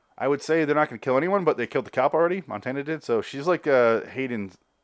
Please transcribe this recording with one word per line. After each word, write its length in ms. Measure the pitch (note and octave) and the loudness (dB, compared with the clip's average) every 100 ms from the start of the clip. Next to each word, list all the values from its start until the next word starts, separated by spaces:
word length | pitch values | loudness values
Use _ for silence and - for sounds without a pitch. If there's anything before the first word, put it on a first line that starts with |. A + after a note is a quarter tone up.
| _ - | _ -6
I 100 | C3+ | -2
would 140 | C#3+ | -2
say 220 | - E3 | 0 0
they're 100 | D3 | 2
not 160 | D3 D3+ | 2 0
gonna 80 | A#2 | -2
kill 180 | C3+ C3 | 0 0
anyone, 280 | F3 G3+ | 2 2
but 120 | D#3+ B2 | 2 0
they 100 | A#2 | 0
killed 200 | C#3 G#2+ | -2 -2
the 40 | |
cop 220 | - C3+ | 0 2
already. 300 | D#3+ E3+ F#3+ D3 | 2 2 0 -6
Montana 360 | G#2+ B2 C#3 | -8 -6 -6
did. 200 | C#3+ D#3 | -6 -8
So 200 | - A2+ | -2 -2
she's 240 | - C#3 D#3 | -2 -4 -2
like, 200 | E3+ D#3 | 0 2
uh, 360 | C3+ A#2 A2+ | 4 6 2
Hayden, 500 | - A#2 C3 A#2 G2 - _ _ | -2 -6 -6 -6 -8 -12 _ _